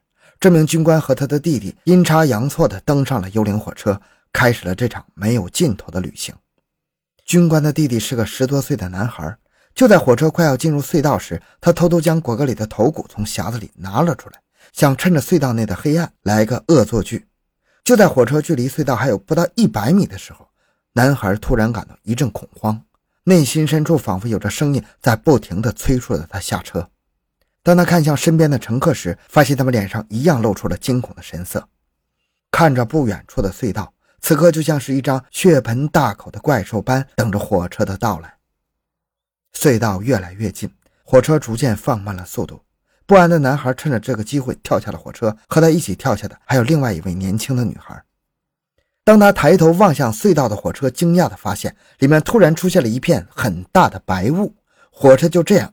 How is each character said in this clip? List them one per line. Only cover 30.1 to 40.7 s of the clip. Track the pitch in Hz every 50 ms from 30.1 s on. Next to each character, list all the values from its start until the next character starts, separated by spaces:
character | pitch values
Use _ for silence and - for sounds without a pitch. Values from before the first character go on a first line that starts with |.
| 104 117 139
样 | 175 147 117
露 | 113 113 92
出 | - -
了 | 101 90
惊 | - - - 123 127
恐 | 117 - -
的 | -
神 | - - - 82 87
色。 | - - 101 - _ _ _ _ _ _ _ _ _ _ _ _ _ _ _ _ _
看 | - - 170 156 131
着 | 127 117
不 | 110 151 160 135
远 | 107 98 - -
处 | - - -
的 | 101 92
隧 | 92 - 135 104 90
道， | 107 90 - _ _ _ _ _ _
此 | - - 160
刻 | 143 170 175
就 | 151 160
像 | 151 160 151 139
是 | - - 135
一 | 135
张 | 120 147 131 131 - _
血 | - - - 190 156 131
盆 | - 113 117 127 147
大 | 151 - 160 139 110 92
口 | - - -
的 | - 104
怪 | - 151 139 107 92
兽 | - 117 104
般 | - - 127 131 131 - _
等 | - 113 110
着 | 92 104
火 | - - 104 87 85
车 | 90 - - 107
的 | 92 98
到 | - 123 107 95 80
来。 | 82 - _ _ _ _ _ _ _ _ _ _ _ _ _ _ _ _ _ _ _ _ _ _ _ _ -
隧 | - - 151 120
道 | 107 117 107 95 92
越 | 104 131 127 98
来 | 90 87 92
越 | 104 110 95
近， | - - 104 -